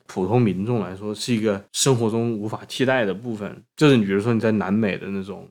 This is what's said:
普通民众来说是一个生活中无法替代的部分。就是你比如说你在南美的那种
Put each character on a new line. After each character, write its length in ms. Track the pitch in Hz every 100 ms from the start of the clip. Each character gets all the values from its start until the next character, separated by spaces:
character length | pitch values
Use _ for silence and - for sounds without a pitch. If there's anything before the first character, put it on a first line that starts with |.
| -
普 200 | - 92
通 120 | 120
民 280 | 113 90 104
众 120 | 120
来 120 | 87
说 200 | 98 104
是 200 | 104 -
一 60 | 113
个 240 | 107 98 -
生 240 | - 143 123
活 140 | 113
中 260 | 113 117 110
无 100 | 107
法 140 | 113 -
替 160 | -
代 220 | 127 131 104
的 80 |
部 200 | 95 123
分。 300 | 107 101 - - -
就 100 | 151
是 80 | 127
你 80 |
比 60 | 98
如 100 | 98
说 140 | 110
你 40 | 113
在 140 | 110
南 180 | 107 92
美 280 | 104 107 90
的 80 | 90
那 160 | 98
种 260 | 95 95 -